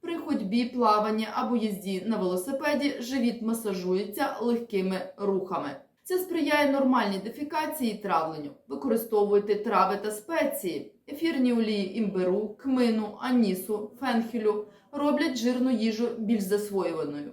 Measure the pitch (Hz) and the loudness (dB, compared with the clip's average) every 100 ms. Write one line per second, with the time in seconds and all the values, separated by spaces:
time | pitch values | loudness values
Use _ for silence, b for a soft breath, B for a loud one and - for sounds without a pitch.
0 | 349 339 294 262 190 233 240 254 226 214 | -6 -6 -2 -2 2 0 0 2 4 4
1 | 214 214 214 - 226 240 214 185 180 185 | 4 0 -2 -4 0 0 0 -4 -4 -4
2 | 220 208 180 180 262 269 285 294 285 277 | -2 0 0 -2 -2 -2 0 0 0 -2
3 | 233 262 233 - 220 226 214 185 180 185 | -4 0 0 0 -4 -2 -2 -4 0 0
4 | 202 - 269 - 233 233 - 196 185 185 | -2 -2 -4 -2 0 0 -2 -2 0 -2
5 | - - 202 190 - 170 143 - - _ | -6 -4 -2 0 -2 -4 -6 -10 -16 _
6 | - 370 - 339 285 294 285 277 262 254 | -2 -2 0 0 2 4 4 4 4 4
7 | 202 190 190 277 294 320 302 - 240 196 | 2 -2 -6 -8 -6 -4 -4 -2 -2 -2
8 | 196 170 160 156 143 - _ 139 277 226 | 0 0 0 -6 -10 -14 _ -6 0 0
9 | 226 214 202 202 208 196 226 196 190 202 | 2 2 6 4 4 0 2 4 4 2
10 | 214 214 - 320 285 - 185 147 - _ | -4 -8 -4 0 0 -2 -4 -6 -8 _
11 | - 294 330 269 247 233 220 208 185 226 | -16 -4 -2 2 2 2 2 0 -2 -2
12 | 202 185 180 196 214 - 269 254 240 220 | -2 0 0 0 -2 -6 -2 2 4 2
13 | 208 - 247 247 214 180 - 214 - - | -2 -6 0 4 4 2 -2 -4 -6 -8
14 | 262 226 226 233 214 208 B B B 285 | 0 0 0 0 0 0 B B B -2
15 | 294 277 320 254 233 247 254 226 226 214 | 2 2 2 2 0 2 2 2 2 0
16 | 233 220 214 226 190 202 208 196 175 160 | -2 -2 0 0 2 0 0 0 0 -2
17 | 151 143 143 | -4 -6 -10